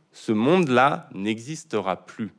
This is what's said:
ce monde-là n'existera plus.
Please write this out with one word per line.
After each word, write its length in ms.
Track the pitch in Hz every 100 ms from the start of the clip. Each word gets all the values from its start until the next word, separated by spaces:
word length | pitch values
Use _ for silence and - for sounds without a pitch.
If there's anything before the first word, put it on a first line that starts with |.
| _
ce 200 | - -
monde-là 760 | 107 123 185 160 123 135 170 147
n'existera 920 | 95 101 113 120 156 - 110 95 90 -
plus. 280 | - 104